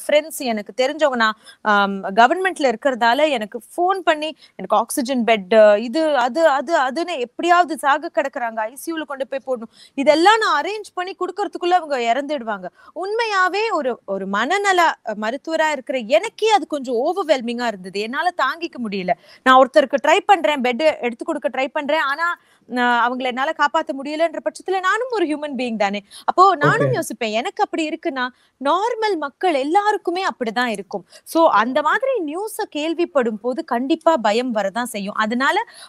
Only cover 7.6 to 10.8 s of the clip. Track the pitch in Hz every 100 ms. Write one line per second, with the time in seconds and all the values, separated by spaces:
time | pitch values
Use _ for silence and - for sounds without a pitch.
7.6 | 302 285 285 294 330 320 277 269 233 226
8.6 | 220 269 330 330 294 269 254 269 262 240
9.6 | 226 _ - - 277 302 381 440 403 294
10.6 | 339 427